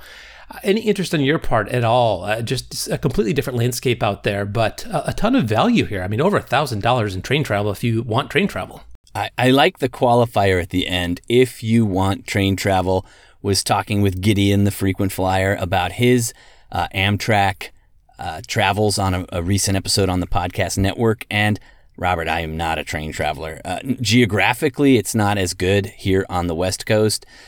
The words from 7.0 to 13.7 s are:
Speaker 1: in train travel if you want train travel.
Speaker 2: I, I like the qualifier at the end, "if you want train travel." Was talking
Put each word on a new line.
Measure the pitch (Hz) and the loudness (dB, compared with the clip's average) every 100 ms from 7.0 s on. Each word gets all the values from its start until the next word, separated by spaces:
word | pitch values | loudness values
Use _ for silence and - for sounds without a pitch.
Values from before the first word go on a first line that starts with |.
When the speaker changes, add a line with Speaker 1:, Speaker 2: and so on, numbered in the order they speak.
| 104 92 | 0 -4
Speaker 1:
in | |
train | - 143 | -2 -2
travel | 131 104 104 | 0 0 -2
if | 95 | -2
you | 120 113 | -2 0
want | 120 113 139 | 0 -2 0
train | 151 196 | 0 0
travel. | 95 92 - - - _ 98 | -2 -10 -14 -20 -20 _ -6
Speaker 2:
I, | 107 - | -6 0
I | 127 | 4
like | 135 170 - | 6 4 2
the | 123 | -4
qualifier | - 123 120 117 107 98 90 | 0 4 4 2 2 2 2
at | 85 | 0
the | 92 - | -4 -2
end, | 90 87 87 - | -2 -2 -4 2
"if | 123 127 - | 4 4 0
you | 110 117 | 0 2
want | 110 92 95 92 - | 2 2 0 -2 -4
train | 104 98 95 | 0 0 0
travel." | 104 92 92 92 - - - _ | 0 0 2 0 -2 -12 -20 _
Was | 98 98 | -2 -2
talking | - | 0